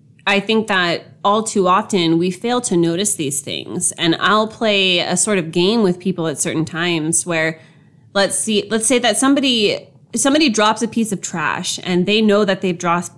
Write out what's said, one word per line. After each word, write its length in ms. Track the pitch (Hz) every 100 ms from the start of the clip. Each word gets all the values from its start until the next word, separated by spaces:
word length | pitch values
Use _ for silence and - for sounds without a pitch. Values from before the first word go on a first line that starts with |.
| _ _ -
I 120 | 202
think 280 | 202 220 214
that 360 | 190 175 160 - -
all 180 | 202 214
too 240 | 214 208 180
often 500 | 185 214 202 165 165
we 120 | 180
fail 300 | 180 233 247
to 160 | 240 180
notice 380 | 165 170 208
these 260 | - 139 131
things. 520 | - 80 - 117 170
And 220 | - 170 160
I'll 260 | 185 208 214
play 520 | - 226 202 190 175
a 180 | - 180
sort 220 | - 202
of 140 | 160
game 300 | 175 180 233
with 160 | 196 180
people 280 | 196 175 160
at 120 | 135
certain 280 | 170 135 165
times 580 | 160 175 165 156 165
where, 340 | 175 165 160 160 - - _ _ -
let's 260 | 196 190 -
see, 300 | - 208 -
let's 160 | 220 226
say 120 | 247
that 180 | 240 208
somebody, 720 | 269 285 269 233 196 123 - - -
somebody 360 | 240 277 294 311
drops 320 | 208 208 220
a 60 | 226
piece 240 | 233 220
of 100 | 190
trash 580 | - 170 147 73 175 -
and 220 | - 180
they 160 | 180 214
know 240 | 214 202
that 160 | 202 190
they've 160 | 190 175
dro-, 240 | 175 170 175